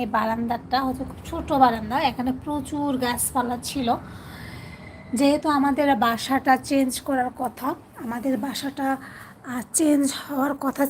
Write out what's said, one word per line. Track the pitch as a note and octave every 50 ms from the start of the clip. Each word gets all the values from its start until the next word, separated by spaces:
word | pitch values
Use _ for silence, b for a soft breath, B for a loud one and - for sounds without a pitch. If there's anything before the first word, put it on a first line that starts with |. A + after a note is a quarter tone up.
| B3 G#3+ A#3+
বারান্দাটা | A3 G#3+ A3 A3+ A#3 A#3 A#3 A#3 A#3 - - B3 B3+ C4+
হচ্ছে | C4 B3+ C4 C4 -
খুব | - - - -
ছোট | - E4 C4+ - D#4 C4+ C4
বারান্দা, | B3 A3+ A3 A3 G#3+ A#3+ D4 D#4+ -
এখানে | - - A#3+ C4 B3+ C4 -
প্রচুর | D4+ D4 D4 - - D4+ D4 C#4+ C#4+ C4+ C4 B3+
গাছপালা | A#3+ A#3+ A#3 - - - C4 A#3+ A#3+ B3 A#3 - -
ছিল। | - C#4+ B3 A#3 B3+ - - B B B B B B B B B B B B B B B B B B B B - - A3+
যেহেতু | C#4+ C#4 C#4+ D4 C#4+ D#4 D4 C#4
আমাদের | C#4 C#4 C4+ C#4 D4 C#4 C#4 G#3 A#3+
বাসাটা | A#3 A3+ A3 - - C4+ C4+ C4+ C#4+ C4 B3+ - -
চেঞ্জ | C#4+ C#4 C4+ C4 A#3+ - - -
করার | C#4 B3+ B3 B3 - -
কথা, | B3+ B3 - - B3 C#4 E4+ - - - - - D#4
আমাদের | A3+ A#3 A#3+ G#3+ C4+ C4 A3 A#3+
বাসাটা, | C#4 - - C#4+ C#4 C4+ - C4+ C4+ C4+ C4
আহ, | - - - - - - - - - C4+ B3 B3 - - - -
চেঞ্জ | D#4+ D4+ D4 C#4+ C#4+ C4+ - - -
হওয়ার | - C#4+ C4+ C4 C#4+ C#4+ C#4 C#4
কথা | C4+ - - C#4 C#4